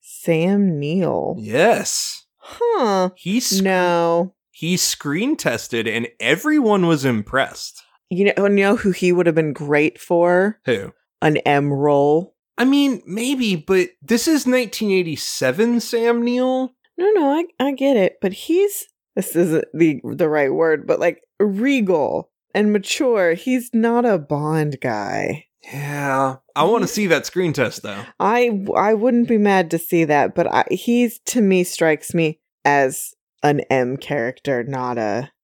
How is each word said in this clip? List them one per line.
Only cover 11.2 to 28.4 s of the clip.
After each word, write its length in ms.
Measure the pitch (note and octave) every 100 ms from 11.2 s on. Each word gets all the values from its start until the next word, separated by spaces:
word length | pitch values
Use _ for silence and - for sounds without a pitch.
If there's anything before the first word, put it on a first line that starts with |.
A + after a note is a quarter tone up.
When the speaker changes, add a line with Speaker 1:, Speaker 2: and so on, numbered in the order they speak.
Speaker 1:
An 140 | D#3 D3+
M 340 | - C#3+ C#3+
role. 600 | C#3 D3 C#3+ C#3+ D#3 F#3 _ _ -
Speaker 2:
I 60 |
mean, 380 | B3+ C#4+ C#4 A3+ -
maybe, 500 | G3 B3 C4+ A3+ F3
but 340 | D3 F#3+ F3 _
this 240 | C#3 A3+ E4
is 180 | D4+ B3+
nineteen 440 | B3+ A#3 - G#3+
eighty-seven 920 | F#3+ F3 C#3 - - C3 B2+ A3+ A#3+
Sam 420 | - A#3 A#3 A#3
Neill. 520 | A#3+ B3 B3+ C4 C4 _ _ -
Speaker 1:
No, 120 | F#4+
no, 160 | G#4+ C#4
I, 120 | D4 F4 _
I 140 | C4+
get 240 | C4+ C4+ B3
it. 200 | F#3 -
But 120 | G3
he's, 540 | G3 - E4+ G4+ G4+ - _ _ -
this 180 | F#3 E3
isn't 280 | F3 D#3 -
the, 280 | D3+ E3 C3+
the 240 | A#2+ A#2 E3
right 240 | D3+ C#3
word, 340 | D3 E3 D#3 -
but, 120 | -
like, 220 | F3 - _ _
regal 920 | G#3 G3 B3+ C#4 G3 E3+ C3 D2 - _ _
and 180 | G3 G#3
mature. 600 | G#3 G3 - C4+ A3+ F3
He's 360 | E3+ - B3+ A#3+
not 320 | A3+ A3+ A#3+
a 140 | A#3+ F#3+
Bond 600 | C#3+ D3 D3+ D#3+ D3+ C3+
guy. 640 | C3+ G#2+ G2+ G#2 F#2 D3 _ _
Speaker 2:
Yeah. 720 | - C#3 C#3+ C#3+ C#3 C3+ C3+ B2+ _
I 100 | C#3
wanna 200 | E3 A3+
Speaker 1:
He's 80 | F#3
Speaker 2:
see 140 | - G3+
that 180 | D3+ -
screen 260 | - F3+
test, 280 | C#3+ A2+ -
though. 200 | G#2+ G2+ A2 _
Speaker 1:
I, 460 | F#3+ A#3+